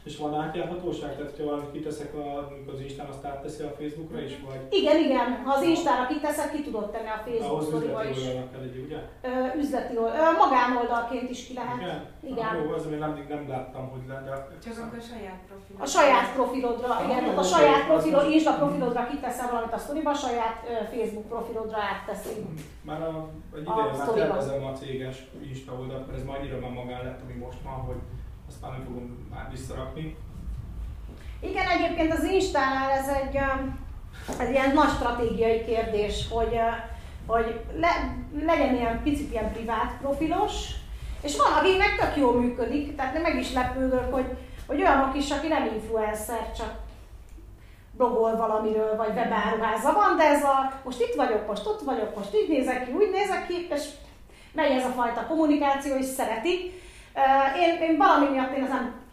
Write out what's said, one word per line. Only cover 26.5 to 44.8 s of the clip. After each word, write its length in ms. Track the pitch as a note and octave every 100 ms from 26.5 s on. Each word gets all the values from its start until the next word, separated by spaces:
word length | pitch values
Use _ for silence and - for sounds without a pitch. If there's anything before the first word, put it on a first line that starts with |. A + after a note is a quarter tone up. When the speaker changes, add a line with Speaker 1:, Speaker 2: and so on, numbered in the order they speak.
| B2+
Speaker 1:
már 120 | B2 B2
magán 220 | B2 B2
lett, 180 | B2+ B2 B2+
ami 80 | B2 B2
most 140 | -
van, 100 | B2+ B2+ B2+
hogy 120 | B2 - - - - -
aztán 220 | - -
nem 120 | C3 B2+
fogom 420 | B2 A#2+ A#2+ -
már 140 | B2+ B2+
visszarakni. 640 | B2+ C3 - - - D#3 - - - - - - - - - - - - -
Speaker 2:
Igen, 240 | - G4 F#4
egyébként 460 | E4+ E4+ E4 D#4+
az 100 | D#4+
Instánál 640 | D#4+ F#4+ F#4+ D4 C4+ C4+ C4+
ez 180 | C4+ C4+
egy, 280 | C#4 C4+ C4+
ö, 1080 | C4+ C4+ C4+ - - - - - - B3+
egy 60 | A#3+
ilyen 240 | C4+ C4+
nagy 160 | C#4+ D4
stratégiai 760 | - A#3+ B3 A#3 G3 A3+ A3+ A3+
kérdés, 600 | A3+ A3 G#3 G#3 G3 -
hogy, 240 | A3+ A3+
ö, 160 | A#3 A3+ A#3 - - - - -
hogy 280 | A3+ A3+ A3+ - D#4
le-, 360 | E4+ - C4 - - D4 D#4
legyen 300 | D#4+ C4+ B3
ilyen 260 | A#3 A#3
picit 280 | D4+ C#4+ -
ilyen 200 | A3+ G#3+
privát 440 | A3 A3+ A3+ A#3+ -
profilos, 520 | C#4 C#4 D#4 F4 G#4 - - - - - - -
és 160 | C#4+ C#4+
van, 140 | - D#4
akinek 360 | D4+ F#4+ G4+ -
tök 180 | - -
jól 220 | C4 A#3+
működik, 540 | A#3+ A#3+ A#3 D4 D4 -
tehát 260 | C4 D#4
meg 140 | E4+ C4+
is 140 | -
lepődök, 600 | C4 B3 C4 C4 B3+ B3
hogy, 120 | B3+ B3+ B3 - - -
hogy 120 | C4+